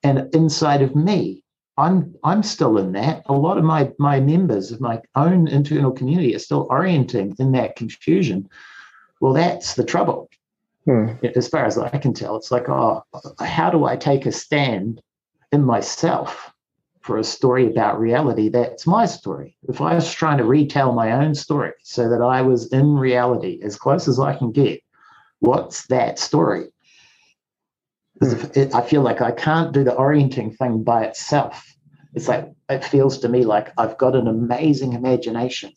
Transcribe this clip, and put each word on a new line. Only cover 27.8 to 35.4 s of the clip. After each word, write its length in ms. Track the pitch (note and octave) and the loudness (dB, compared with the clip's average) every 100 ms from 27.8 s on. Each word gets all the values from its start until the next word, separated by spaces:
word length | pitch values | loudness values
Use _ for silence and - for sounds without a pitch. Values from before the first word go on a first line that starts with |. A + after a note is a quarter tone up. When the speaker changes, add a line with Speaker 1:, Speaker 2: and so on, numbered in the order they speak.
| _ _ _ _ | _ _ _ _
Speaker 1:
'Cause 120 | C3 | -2
if 240 | A#2+ - C#3 | -2 -2 0
it, 180 | C3+ A#2+ | 0 0
I 40 | |
feel 220 | A#2+ D3+ | 2 2
like 180 | B2 A#2 | 2 0
I 120 | A#2+ | -4
can't 400 | A#2+ D#3 D#3+ D3+ | -2 0 0 0
do 100 | C#3 | 2
the 120 | C3 | 2
orienting 580 | B2 C3+ D3+ C3+ C3 A2 | 2 2 4 2 0 -8
thing 320 | - B2+ A2 | -4 -2 -2
by 180 | A2 A#2 | 0 0
itself. 600 | A2 - - D3 - - - _ _ _ _ | 0 -8 -2 -2 -2 -10 -20 _ _ _ _
It's 140 | - - | -8 -4
like, 200 | A#2 - - - | -4 -4 -18 -6
it 160 | C3+ | -6
feels 340 | - C#3 C3+ C3 | 0 2 2 0
to 100 | A#2 | 0
me 160 | B2 | 2
like 280 | A#2 G#2 - - | 2 0 -2 -4
I've 220 | A2+ - | -4 0
got 160 | C3 | 2
an 140 | C3 A#2 | 2 0
amazing 640 | A2 A#2 B2 D#3 C#3 C3 | -2 -2 0 2 2 0
imagination 800 | A#2+ B2+ B2 A#2 A2+ | -2 0 0 0 -4